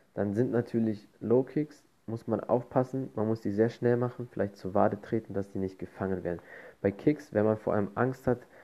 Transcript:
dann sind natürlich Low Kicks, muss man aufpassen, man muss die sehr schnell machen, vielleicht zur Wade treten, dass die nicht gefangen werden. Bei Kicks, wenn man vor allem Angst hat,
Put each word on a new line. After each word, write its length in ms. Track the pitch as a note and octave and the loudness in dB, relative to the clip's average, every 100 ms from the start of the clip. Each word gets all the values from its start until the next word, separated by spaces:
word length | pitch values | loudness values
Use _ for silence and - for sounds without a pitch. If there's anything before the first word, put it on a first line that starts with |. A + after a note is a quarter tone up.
| _ | _
dann 200 | - G2+ | -4 -2
sind 180 | G2+ B2 | 0 0
natürlich 560 | A2+ A#2 A#2 A2 G#2 - - | 0 0 0 0 -2 -10 -6
Low 240 | G#2+ B2 | 2 2
Kicks, 400 | C3+ D#3 D3 - _ _ - | 2 -2 -4 -8 _ _ -10
muss 200 | A2+ - | -8 -2
man 140 | A2 | -2
aufpassen, 720 | - A#2+ - C3 B2+ C3+ C3 - | 2 0 2 0 0 -2 -6 -2
man 120 | A2 | -2
muss 140 | A2+ | 0
die 100 | G#2 | 0
sehr 180 | G2+ A#2+ | 2 2
schnell 280 | - B2 A#2+ | 2 2 2
machen, 320 | B2 - A#2+ | 0 -4 -8
vielleicht 240 | - G2+ - | -4 -4 -4
zur 180 | F#2 | -2
Wade 260 | G2+ G#2 G2+ | 2 2 0
treten, 320 | - A2+ A2 | -2 -4 -2
dass 180 | G2 F#2+ | -6 -6
die 80 | G2 | -4
nicht 180 | F#2+ F#2+ | -6 -6
gefangen 460 | F2+ - F#2+ F#2 | -12 -6 -4 -2
werden. 160 | F2 E2+ - - - - | -4 -6 -10 -20 -20 -4
Bei 80 | G2+ | -2
Kicks, 440 | G2 D3+ D3+ - | 0 0 0 0
wenn 120 | G#2+ G#2+ | 2 2
man 120 | A2 | 2
vor 160 | - | 0
allem 160 | G#2 G2+ - | 0 0 0
Angst 300 | B2+ C3 - | -2 0 0
hat, 140 | A#2+ - - | -2 -4 -20